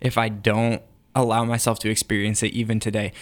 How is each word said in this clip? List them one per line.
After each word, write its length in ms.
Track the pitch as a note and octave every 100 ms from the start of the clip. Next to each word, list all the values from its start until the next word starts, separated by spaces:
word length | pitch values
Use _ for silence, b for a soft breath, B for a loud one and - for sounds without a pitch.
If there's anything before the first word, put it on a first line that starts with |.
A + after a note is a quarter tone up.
if 180 | B2+ A#2
I 100 | A2+
don't 540 | G#2 G#2+ G#2+ A#2 A2+ - _ _
allow 300 | C3 A#2+ A2+
myself 340 | A#2 A#2 A#2+ A2
to 80 | G#2+
experience 520 | G#2+ - G#2+ G#2 G#2
it 100 | A2
even 260 | - A2+ A2
today?" 320 | A2+ G#2 G2 -